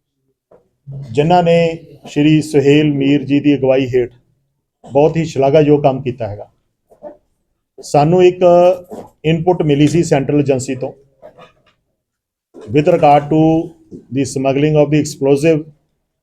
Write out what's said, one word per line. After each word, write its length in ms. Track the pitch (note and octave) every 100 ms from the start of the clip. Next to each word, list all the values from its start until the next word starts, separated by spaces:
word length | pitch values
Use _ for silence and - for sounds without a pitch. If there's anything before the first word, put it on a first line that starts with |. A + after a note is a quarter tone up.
| _ _ _ _ _ _ _ _ - C#3 C#3
ਜਿਨ੍ਹਾਂ 320 | A2+ D3+ F3+
ਨੇ 340 | E3+ E3+ E3 E3 - - -
ਸ਼੍ਰੀ 360 | - D3 D#3
ਸੁਹੇਲ 520 | D3 D3 C3+ D3 D3+
ਮੀਰ 300 | C#3+ C#3 C#3+
ਜੀ 160 | B2 C#3+
ਦੀ 160 | C#3+ C#3+
ਅਗਵਾਈ 320 | C3 C3 C3
ਹੇਠ 240 | B2+ A#2 _ _ _ _ _ _ _ -
ਬਹੁਤ 260 | C3+ D#3 D#3+
ਹੀ 80 | D#3
ਸ਼ਲਾਘਾਯੋਗ 580 | B2+ C#3 D#3 D3 D3
ਕੰਮ 180 | D3 C3
ਕੀਤਾ 260 | B2 A#2+ A2
ਹੈਗਾ। 240 | G#2 - _ _ _ _ _ D4+ - _ _ _ _ _ -
ਸਾਨੂੰ 420 | - D3 D3 F3+
ਇੱਕ 160 | F3+ F3+ F3+ F3 F3 F#3 - - - _ D3+
ਇਨਪੁਟ 360 | E3 E3+ F3
ਮਿਲੀ 260 | D#3 C#3+ D3
ਸੀ 160 | D#3
ਸੈਂਟਰਲ 360 | E3 D3 C3+ D3
ਏਜੰਸੀ 360 | C#3+ B2+ B2+ B2+
ਤੋਂ 180 | C3 - _ _ - - - _ _ _ _ _ _ _ _ _ _ -
with 300 | - A#2+ D3+
regard 360 | D#3+ D3 D3
to 460 | C#3+ D#3 D#3+ D#3+ E3 - _ -
the 300 | - B2+ C#3 C#3
smuggling 360 | C3+ C3+ D3+
of 120 | D3+ D3
the 140 | D3+
explosive 600 | D3 - C3+ C#3+ D#3+ D#3+ D#3 _ _ _ _ _